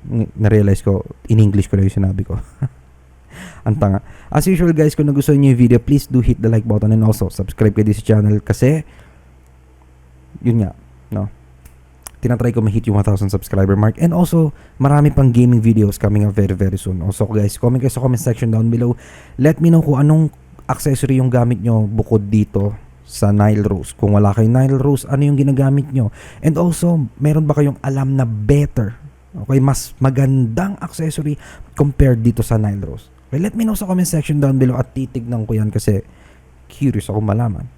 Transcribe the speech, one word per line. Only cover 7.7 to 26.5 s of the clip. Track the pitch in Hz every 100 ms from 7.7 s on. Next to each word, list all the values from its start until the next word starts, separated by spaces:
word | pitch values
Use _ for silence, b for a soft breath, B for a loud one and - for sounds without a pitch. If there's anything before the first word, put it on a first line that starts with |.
kayo | 101 107 104
sa |
channel | - 107 104 104
kasi, | - - 127 156 151 b b b b b _ _ _ _ _ _ _ - _ -
yun | 120 117 95
nga, | - - - _
no? | 104 104 - _ _ - - _ _ - -
Tinatry | - 117 120 117
ko |
ma-hit | 110 104 113
yung | 101
one | 101
thousand | 98 101
subscriber | 95 - 98 95 98
mark. | 107 -
And | 165 170
also, | 175 165 156 b b b
marami | 135 143 147
pang | 139 135
gaming | 117 123 120
videos | 113 113 104 101
coming | 101 104
up | 104
very, | 98 98 92
very | 98 95
soon. | - 92
Also, | 87 98 104
guys, | 107 101 -
comment | 123 127
kayo | 127
sa | 123
comment | 127 123
section | 127 113 117
down | 110 113
below. | 117 120 120 B B B B
Let | 135 156
me | 165
know | 165
kung | 147 135
anong | 147 156 156 - - -
accessory | - 131 151 135 131 131
yung | 127
gamit | 123 120 117
nyo | 110 113
bukod | 107 110 107 110 101
dito | 107 104 - 101 101 - -
sa | - - 104 101
Nile | 104 107 104
Rose. | 98 -
Kung | - 104 104
wala | 104
kayong | 101 110 123
Nile | 135 135
Rose, | 131 135 -
ano | 135 143
yung | 143
ginagamit | 139 135 135 139 143
nyo? | 131 107 B B B
And | 175